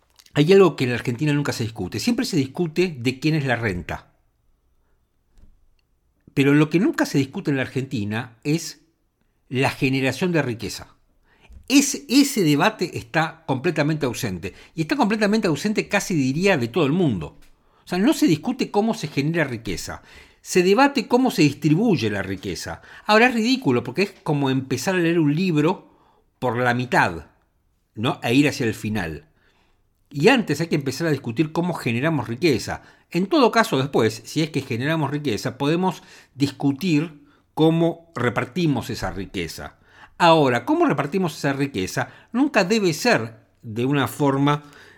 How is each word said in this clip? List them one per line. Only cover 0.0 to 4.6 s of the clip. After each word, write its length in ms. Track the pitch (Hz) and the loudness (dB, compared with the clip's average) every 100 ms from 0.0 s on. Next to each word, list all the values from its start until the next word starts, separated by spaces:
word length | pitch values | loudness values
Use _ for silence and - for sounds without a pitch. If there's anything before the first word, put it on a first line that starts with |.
| _ _ _ | _ _ _
hay 180 | - 151 | 0 6
algo 240 | 196 180 - | 8 6 4
que 80 | |
en 60 | 123 | -4
la 60 | 117 | -2
Argentina 360 | 127 113 151 | -4 -2 0
nunca 200 | 147 143 | 0 -2
se 120 | - | -4
discute. 340 | 110 - 90 107 | -6 -6 -6 -4
Siempre 280 | 247 240 247 | -2 -2 0
se 100 | 170 | -2
discute 580 | 127 - 175 165 185 139 | -2 -2 -4 0 -2 -2
de 200 | 120 131 | -4 -2
quién 160 | 156 | 0
es 120 | 156 135 | 0 0
la 100 | 117 | -2
renta. 560 | 113 90 - - _ _ _ _ _ _ | -2 -4 -8 -12 _ _ _ _ _ _